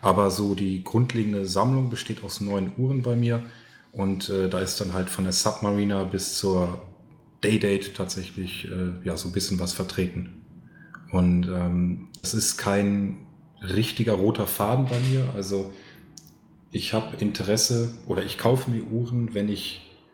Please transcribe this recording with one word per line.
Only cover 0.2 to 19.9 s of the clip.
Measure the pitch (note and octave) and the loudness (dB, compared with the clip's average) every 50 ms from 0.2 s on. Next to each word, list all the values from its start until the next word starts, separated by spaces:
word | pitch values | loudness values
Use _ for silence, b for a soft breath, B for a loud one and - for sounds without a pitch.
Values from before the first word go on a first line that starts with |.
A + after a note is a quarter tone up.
| G2+ G2 | 4 4
so | F#2 G2+ G#2 G2+ G2 | 4 0 0 0 0
die | F#2 G2+ F#2+ F#2+ F#2 F#2 | 0 0 -2 -2 -2 -4
grundlegende | - - A2 B2 B2+ - A#2 G#2+ G#2+ G#2 G2+ G2 F#2+ | 0 2 4 4 4 2 0 0 0 0 -2 -2 0
Sammlung | F#2 F#2+ G#2 B2+ C3+ C3 C3 B2 | 2 2 4 4 4 2 2 0
besteht | A2+ - - - A2 - - | -2 -6 -6 -6 -8 -8 -8
aus | F#2+ - - | -10 -6 -4
neun | G2+ G2+ G2+ G2 F#2+ F2+ F#2+ - | -2 0 0 0 0 -2 -2 -2
Uhren | B2+ C3 C#3 C3 | 0 0 2 0
bei | A#2+ B2 A#2+ | 0 2 2
mir. | A#2+ A#2+ A#2 A#2 A#2 A#2 B B B B B B B B B | 2 4 2 2 0 -2 B B B B B B B B B
Und, | - - G2 G2 G2 F#2 - - | -4 -2 0 0 0 -2 -2 -2
äh, | G2 F#2+ F#2+ F#2 | 0 2 2 2
da | F2+ F2+ | 2 0
ist | F#2+ F#2 - - | -2 -2 -2 -4
dann | G#2 F#2 F2+ | -4 -2 -2
halt | F#2 F#2 F#2 | -2 -2 -2
von | - - F#2+ | -2 -2 -2
der | F#2 F#2+ | 0 0
Submariner | - - A2 G#2+ - - G#2 G2+ G2+ G2+ G2+ G2+ G2 F#2+ | 2 2 0 0 2 0 0 2 2 2 2 0 0 -2
bis | F#2 F#2+ F#2+ F#2 - - - | -2 -2 -4 -4 -4 -4 -2
zur | - G2 F#2+ F#2 F2+ F2 F2+ F2+ - - - - - - - - - - _ _ - | 0 2 4 4 2 0 -2 -6 -10 -16 -20 -20 -20 -20 -20 -20 -20 -20 _ _ 0
Day-Date | G2+ A2 G#2 - G#2 G2 G2 - G2+ G2 | 2 2 4 4 2 2 2 -2 -6 -6
tatsächlich, | - G2 F2+ - F#2+ F2+ F#2 - F#2+ F#2 F2 - - - | -6 -6 -4 -4 -8 -8 -10 -8 -8 -8 -6 -8 -10 -10
äh, | - F#2 F#2 F#2 F2+ F2+ F2+ - | -8 -4 -4 -2 -4 -4 -4 -4
ja, | - E2+ E2 | -4 -4 -4
so | - F2+ | -4 -4
ein | |
bisschen | F2+ G2+ - - G2 F2+ | -2 -2 -2 0 -2 -2
was | F#2 F2+ - | -2 -2 -2
vertreten. | - G2 F2+ - - F#2 F2 - F#2 F2+ - - - - - - - B B B B B B B B - - | -4 -4 -4 0 -2 -2 0 -2 -6 -8 -8 -12 -18 -20 -20 -20 -20 B B B B B B B B -12 -2
Und, | - F#2 F2+ F2+ F2+ F2+ F2 F2+ | 2 4 6 6 6 4 2 2
ähm, | F2+ F2+ F2+ F2 F2 F2+ F2+ F2+ F2+ - - - - - | 0 0 0 2 2 2 2 2 0 -4 -8 -14 -18 -10
es | - - - | -8 -4 -2
ist | A2 G#2+ - - - | 0 0 0 -2 0
kein | - G2+ G2 G2+ G2+ G2+ G2+ G2+ G2+ G2 - - - - - - - - - - | 2 2 4 4 4 4 2 2 0 -2 -4 -8 -12 -20 -20 -20 -20 -20 -20 -12
richtiger | - F2+ F2+ G#2 A#2 - - - A2+ A2+ G#2+ | -8 -2 0 0 0 0 0 0 2 2 4
roter | F#2 F#2+ G#2+ A2 - G#2 | 4 4 2 4 2 0
Faden | F#2 - - G#2 G#2 A#2 C3 C3+ | -2 0 0 2 2 4 2 2
bei | B2+ B2 A#2+ | 2 2 0
mir. | B2+ C3 C3 C3 C3 B2 - | 2 2 2 2 2 0 -2
Also | G2+ G2 F#2 G2 G2 F#2+ F#2+ B B B B B B B B B B - - - - - - - - - - | -6 -4 -2 -2 -2 -2 -4 B B B B B B B B B B -20 -20 -20 -20 -20 -20 -20 -20 -20 -8
ich | - - - - - | -6 -6 -4 0 -2
hab | A2 G#2+ - - - A2 | -2 -2 -2 -4 -2 -2
Interesse | G#2 F#2 - F#2+ F#2 G#2 A#2+ - - B2 A#2 A#2 A#2 A#2 - - | -2 -2 -2 0 2 2 4 4 2 2 2 0 -2 -4 -10 -6
oder | - G2 F2+ F#2+ | -4 -2 -2 -2
ich | F#2+ - - | -4 -6 0
kaufe | - A#2 B2+ C3 C3 - | 2 2 2 4 2 0
mir | A#2+ A2+ - | -2 -2 -2
Uhren, | - A2 A#2 A#2+ A#2 B2 A#2+ A#2 A2 - | -2 -2 -2 -2 0 0 0 -2 0 0
wenn | G2+ G2+ G#2 | -2 0 0
ich | G#2 G2+ - - - - - - | -2 -2 -4 -10 -10 -12 -16 -20